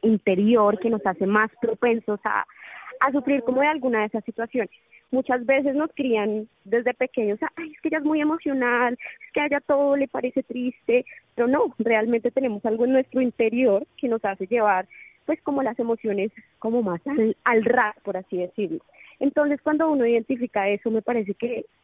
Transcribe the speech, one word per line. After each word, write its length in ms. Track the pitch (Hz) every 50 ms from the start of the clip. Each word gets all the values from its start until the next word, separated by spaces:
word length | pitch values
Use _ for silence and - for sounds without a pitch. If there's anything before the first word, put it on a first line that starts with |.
interior 760 | - 226 220 190 - 202 185 185 208 220 240 226 208 208 208 208
que 80 | - 226
nos 160 | 226 208 -
hace 220 | 190 180 - 196
más 240 | 196 208 214 220 220 _ -
propensos 580 | 233 226 226 - 240 240 226 226 - 214 208 - -
a, 220 | 208 214 101 - _ - - - - - - - - - -
a 120 | - -
sufrir 300 | 262 285 - 277 285 269 233
como 180 | 254 247 262
de 60 | 285 302
alguna 320 | 320 285 247 262 226 214
de 60 | 214 208
esas 140 | - 214 -
situaciones. 440 | - - - 233 - - 247 202 - _ _ _ _ _ - _ -
Muchas 360 | 254 262 262 - 247 247 233
veces 280 | 240 269 269 269 285 262
nos 160 | 294 311 320 -
crían 500 | - 262 254 226 214 208 220 208 214 214 - _ _ -
desde 260 | 196 220 240 226 247
pequeños, 460 | - - 262 262 - 247 214 208 208 - 220 - -
"Ay, 160 | - 330 311
es 80 | 302 -
que 80 | - 320
ella 80 | 311
es 80 | 311 277
muy 160 | 302 311 302
emocional, 720 | 294 302 320 330 - 294 269 262 247 240 240 240 247 233
es 400 | 247 - - - - - - -
que 80 | - 311
a 60 | 294
ella 140 | 285 285 285 -
todo 300 | - 285 277 285 277 277
le 100 | 285 269
parece 360 | 247 - 262 247 254 - 269
triste", 640 | - - 233 247 247 254 - _ _ - 233 247 - - - - _ _ -
pero 140 | - 240 247
no, 260 | 277 302 466 330 - -
realmente 520 | 214 233 226 214 214 240 240 226 - 240
tenemos 320 | - 262 269 240 208 202 -
algo 180 | 220 220 226 240
en 80 | 254
nuestro 300 | 262 262 262 _ - 262
interior 640 | 254 240 - - 226 220 226 240 262 220 196 202 285 _ _
que 120 | - 285 240
nos 140 | 226 226 -
hace 200 | 196 196 - 190
llevar, 400 | 185 233 233 214 208 185 185 190 - - - - - _ _ _
pues, 160 | - 311 -
como 220 | - 294 277 269
las 160 | 269 220 233 -
emociones 520 | 233 233 226 - - 220 196 202 196 220 - - - _ _ -
como 240 | - 226 233 247
más 180 | 220 185 175 170 -
al, 280 | 277 285 269 220 220 - _ -
al 200 | 247 233 226 214
ras, 320 | 233 254 254 220 208 - _ -
por 140 | 196 190 185
así 180 | 185 - 196
decirlo. 440 | 180 180 - - 220 202 165 160 - _ _ _ - - - - -
Entonces, 420 | - 285 - 302 294 294 294 269
cuando 280 | - 311 311 294 330 320
uno 160 | 294 269 233
identifica 600 | 233 233 226 220 - 269 240 247 - - 208 196 202
eso, 220 | 202 208 - 233
me 120 | 220 220
parece 320 | - - 240 226 202 196 196
que, 300 | - 233 247 233 226 - - _ _